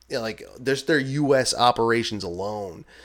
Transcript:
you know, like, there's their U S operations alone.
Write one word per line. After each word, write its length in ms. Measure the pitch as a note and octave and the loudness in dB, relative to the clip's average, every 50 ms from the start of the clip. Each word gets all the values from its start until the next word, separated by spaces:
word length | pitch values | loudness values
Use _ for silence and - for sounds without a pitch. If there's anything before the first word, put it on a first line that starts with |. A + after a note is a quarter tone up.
| _ - | _ -8
you 80 | - - | -6 -4
know, 40 | |
like, 220 | A2+ A2+ G#2+ G#2+ - G1+ G1+ - | -4 -4 -8 -8 -12 -18 -16 -6
there's 240 | B2+ B2+ C3+ C3+ C3+ | -2 -2 0 0 2
their 160 | - E3 D3 | 2 2 2
U 340 | C3 C3+ C3+ D3 D3 C3+ C#3 | 2 0 -2 0 2 4 4
S 220 | C3 B2+ - - | 4 4 2 2
operations 680 | - A#2 B2 B2 - A2+ A2+ A#2 A#2 A2+ A2+ A2+ G#2 F#2+ | 4 4 4 4 4 2 2 2 0 0 -2 -6 -6 -6
alone. 580 | F#2 F2 F2+ F#2+ G2+ G#2+ G#2+ G2+ F#2+ E2 F2 - _ - - - | -6 -6 -6 -6 -6 -6 -6 -8 -10 -10 -14 -18 _ -20 -20 -20